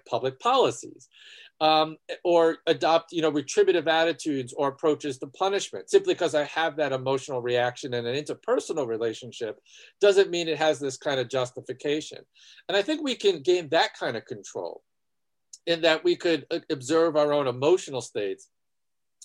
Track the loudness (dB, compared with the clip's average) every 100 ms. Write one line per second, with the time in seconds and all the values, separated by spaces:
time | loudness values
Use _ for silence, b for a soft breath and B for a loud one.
0 | -4 -4 -4 -2 2 4 2 0 -10 -20
1 | -20 B B B B -2 2 2 2 -4
2 | -14 -4 2 4 4 2 0 0 2 2
3 | 2 -2 0 0 0 2 4 4 2 2
4 | 2 0 -4 -4 -4 -4 -4 -2 0 0
5 | -4 -8 -10 -4 -2 -2 -4 -10 2 2
6 | 2 0 0 0 -2 -2 -2 -2 -2 -2
7 | -2 -4 -4 -6 0 0 0 -2 -6 -6
8 | -4 -4 -6 -8 -2 -2 0 -4 -4 -2
9 | -4 -4 -12 -10 -10 -10 B B B _
10 | 4 6 4 0 -2 0 2 0 -2 -6
11 | -2 -2 -2 -2 -4 -6 -12 -8 -4 -4
12 | -4 -14 -20 B B B -2 0 0 -2
13 | -4 0 0 2 2 0 2 0 0 -2
14 | -6 -6 -8 -14 -12 -10 -10 -12 _ _
15 | _ _ _ _ _ -10 -4 0 2 2
16 | 2 0 0 0 -2 -8 -4 -6 0 2
17 | 2 2 2 2 0 0 2 2 0 -8
18 | -8 -6 -6 -6 -14 _ _ _ _ _
19 | _ _